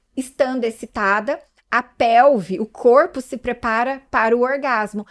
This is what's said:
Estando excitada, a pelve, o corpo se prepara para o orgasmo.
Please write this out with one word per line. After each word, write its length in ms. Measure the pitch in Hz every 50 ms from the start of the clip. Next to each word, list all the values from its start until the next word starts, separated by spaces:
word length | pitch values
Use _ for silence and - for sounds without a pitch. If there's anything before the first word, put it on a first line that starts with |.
| _ _ _
Estando 480 | 262 262 - _ - 269 254 262 254 233
excitada, 720 | 226 226 - - - _ 233 208 196 202 214 208 254 302 370 - _ _ _ _ _
a 100 | 220 240
pelve, 800 | 247 _ _ - 254 233 226 240 269 285 277 208 165 185 185 190
o 60 | 220
corpo 560 | - _ - - 240 240 285 330 359 - 269
se 160 | - - 277
prepara 640 | 226 _ 247 240 240 - 233 220 226 240 262 269 262 _ _
para 240 | - 233 220 226 233
o 60 | 240
orgasmo. 640 | 247 254 277 277 285 269 240 214 214 202 - 214 208 _